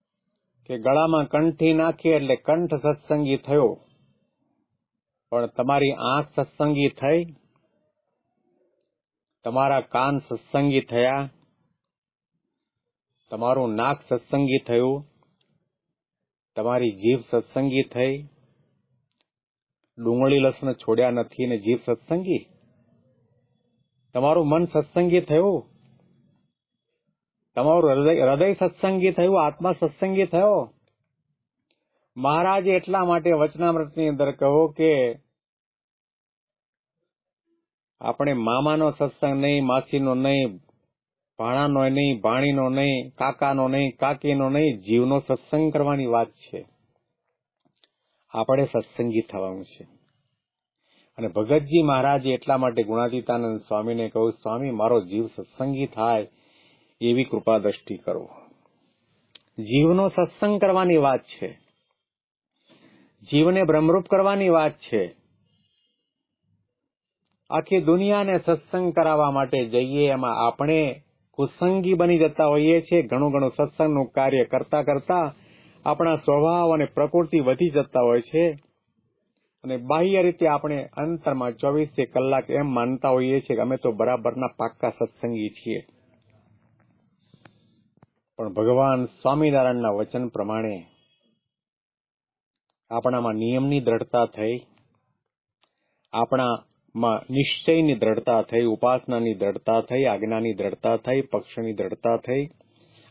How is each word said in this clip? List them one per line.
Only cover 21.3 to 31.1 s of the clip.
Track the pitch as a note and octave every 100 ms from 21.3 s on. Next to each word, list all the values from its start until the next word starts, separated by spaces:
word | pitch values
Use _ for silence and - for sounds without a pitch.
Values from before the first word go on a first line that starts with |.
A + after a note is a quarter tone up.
| - B2+
ને | A#2
જીભ | G2+ A#2+ -
સત્સંગી, | A#2 - E3+ F#3 D3 - _ _ _ _ _ _ _ _ _ _ _ _ _ _ _ _
તમારું | B2 C#3 E3 D3
મન | D#3+ F3
સત્સંગી | D#3 D3 F3 F3 F3
થયું, | E3 D3+ G3 E3 - _ _ _ _ _ _ _ _ _ _ _ _ _ _ _ _ _ _ B2
તમારું | C#3+ E3+ D#3
હૃદય, | C3+ D3 D#3+
હૃદય | C3 C#3 F#3+
સત્સંગી | F#3+ F3+ - F#3+ F#3+ F#3
થયું, | F3 F3+ F#3+ D3+
આત્મા | D3 F3
સત્સંગી | D#3+ D#3+ - F#3+ F#3+ F#3+
થયો. | E3+ G#3 F#3+ A#2 _ _ _ _